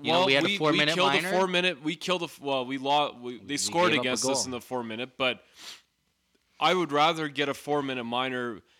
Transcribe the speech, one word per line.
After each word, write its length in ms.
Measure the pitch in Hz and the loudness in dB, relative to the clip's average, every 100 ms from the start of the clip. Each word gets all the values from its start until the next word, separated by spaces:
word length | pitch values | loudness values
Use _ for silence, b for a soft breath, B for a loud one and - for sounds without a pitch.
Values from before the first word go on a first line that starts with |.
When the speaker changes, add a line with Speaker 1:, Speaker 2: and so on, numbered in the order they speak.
Speaker 1:
You 100 | 143 | 0
Speaker 2:
Well, 100 | 165 | 2
Speaker 1:
know, 40 | 185 | 4
we 80 | |
had 100 | 139 | 4
Speaker 2:
we, 120 | 175 202 | 2 2
Speaker 1:
a 20 | |
four-minute 380 | 151 165 151 170 | 2 4 2 2
Speaker 2:
we 60 | |
killed 120 | 185 | 2
Speaker 1:
minor. 140 | 143 175 | 2 2
Speaker 2:
a 20 | 185 | 0
four-minute, 460 | 185 180 180 143 | 2 2 0 -2
we 120 | 151 - | -6 -6
killed 260 | - 180 | -4 -4
a 20 | 165 | -4
f-, 140 | - | -8
well, 240 | 139 135 127 | -4 -2 -2
we 140 | 135 | -4
lo-, 360 | 135 147 143 120 | 0 2 2 -4
we, 160 | 123 123 | -12 -12
they 60 | 110 | -6
Speaker 1:
We 120 | 143 | -4
Speaker 2:
scored 340 | - 170 180 | -2 2 4
Speaker 1:
gave 80 | 147 | 2
up 60 | 123 | 2
a 20 | |
Speaker 2:
against 180 | 123 127 | 0 0
us 120 | 135 | 0
Speaker 1:
goal. 60 | 120 | -2
Speaker 2:
in 60 | |
the 100 | 123 | -8
four-minute, 500 | - 127 113 110 131 - | -6 -6 -6 -8 -10 -2
but 240 | 127 110 B B B B B _ _ _ _ _ _ - | -2 -2 B B B B B _ _ _ _ _ _ -2
I 140 | 151 | 2
would 180 | 185 160 | 2 2
rather 360 | 147 156 165 156 | 4 4 2 -4
get 200 | 135 143 | -2 -2
a 40 | |
four-minute 500 | 135 - 147 139 127 | -4 -2 -2 -2 -6
minor 580 | 117 120 131 127 123 98 b b | -4 -4 -2 -4 -6 -8 b b